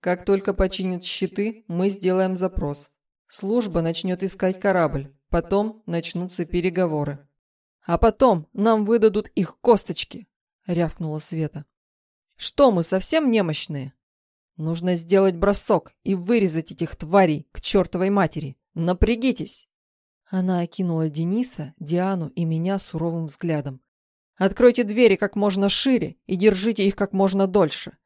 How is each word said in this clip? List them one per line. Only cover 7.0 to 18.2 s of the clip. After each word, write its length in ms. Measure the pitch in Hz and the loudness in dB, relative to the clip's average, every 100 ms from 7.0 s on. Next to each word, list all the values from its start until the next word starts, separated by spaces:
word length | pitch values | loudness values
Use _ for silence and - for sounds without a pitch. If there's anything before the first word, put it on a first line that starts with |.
| 143 143 _ _ _ _ _ _ - | -4 -8 _ _ _ _ _ _ -4
«А 100 | 170 | 2
потом 520 | 233 220 262 185 156 | 2 4 4 4 -2
нам 320 | - 208 220 | -2 2 2
выдадут 440 | 208 233 220 202 208 | 4 4 4 2 -4
их 300 | - 180 - | -4 -4 -2
косточки», 680 | - 220 - 170 - - 208 _ _ _ - | 2 4 2 -6 -6 -10 -20 _ _ _ -6
рявкнула 520 | 170 170 - 160 151 | -2 -2 -4 -8 -6
Света. 460 | - 160 156 - 147 _ _ _ _ _ _ _ | -8 -6 -6 -6 -18 _ _ _ _ _ _ _
«Что, 340 | - - 277 | -10 4 6
мы 120 | 190 | 6
совсем 480 | 165 190 - 320 294 | 0 -2 0 0 2
немощные?» 640 | 226 180 156 - 147 135 _ _ _ _ _ _ _ | 2 2 -2 -6 -8 -10 _ _ _ _ _ _ _
«Нужно 360 | 160 170 180 | -6 -2 0
сделать 420 | 175 165 190 196 175 | -2 2 4 4 2
бросок 580 | 196 202 - 208 - _ | 0 0 2 0 0 _
и 120 | - | -4
вырезать 560 | 190 175 233 196 160 160 | -4 2 2 2 -2 -6
этих 260 | - 165 - | -8 -8 -8
тварей 520 | 151 190 190 151 - | 0 4 4 2 -6
к 120 | - | -10
чёртовой 480 | - 202 180 180 190 | 0 0 0 -2 0
матери. 480 | 202 | 2